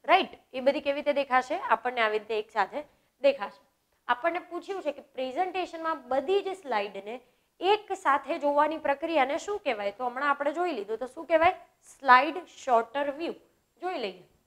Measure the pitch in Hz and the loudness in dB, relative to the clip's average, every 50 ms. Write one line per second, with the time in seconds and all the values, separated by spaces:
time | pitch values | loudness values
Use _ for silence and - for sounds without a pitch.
0 | _ 269 320 392 311 - - - _ _ - 262 254 269 277 302 294 285 277 294 | _ 4 4 4 4 -2 -8 -20 _ _ -10 0 2 2 2 2 -2 -2 -2 0
1 | - 294 277 277 - - 247 254 254 - 302 370 - 453 226 220 - 247 254 247 | 0 0 0 0 0 2 2 2 2 0 -6 -4 0 0 0 0 0 -4 0 0
2 | 226 214 214 214 208 - 226 214 214 _ - 220 190 185 202 277 - _ _ _ | 0 0 0 -2 -4 -4 -4 -4 -4 _ -2 -2 -2 -2 -2 -10 -10 _ _ _
3 | _ _ _ _ 262 277 262 - 202 202 - _ _ _ _ _ _ _ _ _ | _ _ _ _ 4 4 4 4 -6 -12 -12 _ _ _ _ _ _ _ _ _
4 | _ - 247 - - 339 339 349 339 - 330 339 - - 392 370 - 302 277 - | _ -2 -2 0 0 -2 -2 -2 -8 -8 -12 -12 -8 -8 -10 -6 -6 -6 -8 -8
5 | - _ _ 247 262 262 247 311 370 370 - 370 349 - - 320 320 320 320 285 | -16 _ _ -8 -6 -6 -2 -4 -4 -2 -2 -6 -6 -6 -8 -6 -4 -4 -4 -4
6 | 247 247 254 277 269 302 381 403 - 381 370 - - 277 233 208 202 208 190 196 | -4 -2 -2 -2 0 2 0 0 0 -2 -8 -8 -6 -4 -2 -2 -2 -4 -8 -12
7 | 196 208 233 254 _ _ _ _ _ _ _ _ 330 370 427 415 - - - - | -12 -12 -14 -14 _ _ _ _ _ _ _ _ 2 2 2 2 2 -8 -10 -2
8 | - 311 269 285 277 269 330 320 285 285 285 285 302 302 320 311 - 294 277 277 | 2 2 2 2 0 -4 -6 -2 0 2 4 4 4 2 0 -2 -2 -2 -2 0
9 | - 330 330 294 254 262 294 320 320 - 415 403 _ 285 233 208 202 202 202 - | -2 0 2 2 2 2 0 -4 -4 -6 -8 -4 _ -4 -4 -2 -4 -6 -6 -4
10 | 254 247 240 254 285 285 277 - 285 285 294 330 359 359 302 214 202 196 220 220 | -6 -6 -4 -2 0 0 0 0 0 -4 -2 -2 -2 -2 -2 -4 -6 -6 -6 -8
11 | 262 247 - 330 330 262 330 311 330 359 370 - - _ _ _ _ - - _ | -8 -12 -10 -14 -2 2 4 6 6 4 2 0 -14 _ _ _ _ -20 -20 _
12 | 269 269 254 254 277 320 285 370 320 - - - - 269 247 226 226 233 - 285 | 6 8 8 8 8 2 -4 -6 -10 -12 -20 -12 0 2 2 2 2 0 -4 -4
13 | 285 285 269 294 339 285 - - _ _ _ _ _ _ _ _ 330 370 370 302 | -4 -4 -4 -6 -8 -8 -8 -10 _ _ _ _ _ _ _ _ -8 -6 -6 -4
14 | 233 196 185 180 160 _ _ _ _ | -6 -8 -8 -12 -20 _ _ _ _